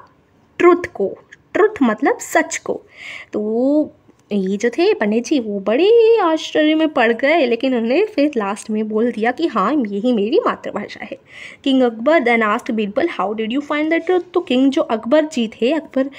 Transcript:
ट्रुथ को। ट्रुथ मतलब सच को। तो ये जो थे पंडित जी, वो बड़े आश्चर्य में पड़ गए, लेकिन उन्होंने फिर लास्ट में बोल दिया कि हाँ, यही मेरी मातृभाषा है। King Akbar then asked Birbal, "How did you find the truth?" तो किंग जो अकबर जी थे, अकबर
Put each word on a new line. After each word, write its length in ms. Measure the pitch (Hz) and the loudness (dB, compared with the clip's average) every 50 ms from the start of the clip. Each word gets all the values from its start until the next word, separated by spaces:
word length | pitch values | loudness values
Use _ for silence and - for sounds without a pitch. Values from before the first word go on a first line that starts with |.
| - _ _ _ _ _ _ _ _ _ _ - | -8 _ _ _ _ _ _ _ _ _ _ 4
ट्रुथ 240 | 339 349 349 349 349 - - | 6 6 6 4 0 -8 -6
को। 240 | - 196 185 - - - _ - _ _ _ - | -6 -6 -6 -6 -10 -18 _ -20 _ _ _ 0
ट्रुथ 200 | 311 403 415 427 - 269 | 2 2 2 2 2 0
मतलब 360 | 226 214 - 277 349 480 - | 0 2 2 0 0 0 0
सच 380 | - - - 330 311 320 - | -4 -2 0 0 0 0 -4
को। 260 | - - - - - - _ - - - - - - - _ - | -10 -8 -8 -8 -8 -10 _ -20 -20 -18 -18 -18 -18 -16 _ -6
तो 600 | 214 208 214 220 233 254 277 294 302 294 302 - _ _ _ - _ _ - 202 | -4 -4 -2 0 0 2 2 2 2 0 -2 -6 _ _ _ -20 _ _ -4 -4
ये 240 | 202 185 185 202 | -2 -2 -2 -2
जो 140 | 202 233 240 | 0 -2 -2
थे 240 | 240 - 349 427 427 | 0 2 2 2 2
पंडित 300 | - 226 208 220 240 240 | 2 0 0 0 -2 0
जी, 160 | - 330 269 | 0 -2 -2
वो 200 | 226 214 202 202 | -2 -2 -6 -4
बड़े 580 | 190 208 220 277 349 415 466 466 440 440 466 440 381 | -2 0 2 2 4 6 6 6 6 6 4 4 4
आश्चर्य 520 | 330 320 311 311 - - 311 302 302 311 | 2 0 0 -4 -4 0 2 2 2 2
में 140 | 311 320 311 | 2 0 0
पड़ 240 | 311 285 226 226 233 | 2 2 2 2 0
गए, 340 | 226 269 269 320 339 277 | 0 0 2 2 2 2
लेकिन 280 | 240 240 240 - 269 254 | 0 0 -2 -2 -2 -2
उन्होंने 300 | 233 226 226 262 330 427 | 0 -2 0 0 0 0
फिर 260 | 427 - - 285 302 294 | 0 0 0 0 0 0
लास्ट 340 | 226 202 196 214 208 - - | -2 -4 -4 -6 -8 -6 -6
में 180 | 214 214 220 214 | -4 -4 -4 -4
बोल 240 | 214 214 233 247 220 | -2 -2 -2 -2 -2
दिया 180 | 220 208 240 | -2 -2 -2
कि 160 | 247 - 320 | -2 -2 -4
हाँ, 360 | 320 226 214 185 220 302 311 233 202 | -2 0 0 0 0 0 0 -2 -2
यही 240 | 196 202 196 254 247 | -4 -2 0 0 0
मेरी 280 | 208 202 220 294 453 494 | 0 0 0 0 0 0
मातृभाषा 580 | - 185 - - - - 202 - - - - - | 0 -4 -4 -8 -8 -8 -8 -8 -10 -14 -16 -14
है। 140 | - - - _ _ - - - - - - - | -16 -16 -18 _ _ -20 -20 -20 -20 -18 -6 -2
King 240 | 277 262 262 254 240 | 0 2 4 4 2
Akbar 300 | 226 220 233 294 320 330 | 0 0 0 2 2 2
then 220 | 247 233 240 226 220 | 2 2 2 2 2
asked 280 | 208 208 240 - - | 0 0 -2 -2 -4
Birbal, 380 | 233 220 214 196 202 - 330 339 - - | -4 -2 -2 -2 -2 -2 -2 -2 -2 -4
"How 200 | 185 202 214 220 | -4 -4 -4 -4
did 80 | 220 214 247 | -6 -4 -4
you 80 | 285 | -6
find 300 | 285 - 302 294 302 311 | -4 -4 -4 -4 -2 0
the 160 | 339 330 330 | -2 -2 0
truth?" 160 | 359 370 359 349 - - | 0 -2 -2 -2 -2 -4
तो 60 | 370 | -4
किंग 300 | 349 - 254 254 269 277 | -2 0 0 2 2 2
जो 120 | 269 320 - | 2 0 -2
अकबर 420 | - 240 220 - 226 285 311 302 | -2 -2 -4 -2 2 2 2 2
जी 240 | 311 - 247 226 214 | 0 -2 -4 -4 -4
थे, 240 | - - 226 247 320 | -4 -2 -2 0 0
अकबर 380 | 302 311 - - 262 269 269 269 | -2 -4 -6 -4 -4 -4 -4 -6